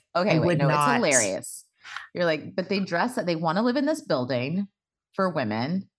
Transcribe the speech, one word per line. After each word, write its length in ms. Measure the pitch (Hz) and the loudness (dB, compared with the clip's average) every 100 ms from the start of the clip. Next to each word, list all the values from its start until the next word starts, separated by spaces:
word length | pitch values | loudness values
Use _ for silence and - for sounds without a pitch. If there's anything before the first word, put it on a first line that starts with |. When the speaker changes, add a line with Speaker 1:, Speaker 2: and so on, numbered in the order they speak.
| _ 170 | _ -2
Speaker 1:
"Okay, 180 | 180 | 2
Speaker 2:
I 40 | 160 | 4
Speaker 1:
wait, 60 | 165 | 4
Speaker 2:
would 120 | 170 | 2
Speaker 1:
no, 80 | 151 | 2
Speaker 2:
not. 300 | 151 143 139 | 4 4 2
Speaker 1:
it's 0 | 170 | 4
hilarious." 500 | 131 104 95 - - - _ - - - | 4 2 -2 -6 -12 -16 _ -16 -16 -12
You're 120 | - | -2
like, 320 | 170 156 - - | 0 0 -4 -8
"But 120 | 180 | -2
they 100 | 202 | -2
dress, 340 | 185 170 240 | -2 0 0
they 220 | 247 180 160 | -2 -2 0
wanna 260 | 165 175 | 0 0
live 140 | 240 254 | 0 0
in 100 | 285 | 0
this 140 | 311 | -2
building 640 | - 147 123 127 127 180 202 _ _ _ _ | -2 -2 0 -2 -2 -4 -6 _ _ _ _
for 160 | - 190 | -2 -2
women, 580 | 160 113 110 131 185 - | 0 -2 -2 -2 -4 -6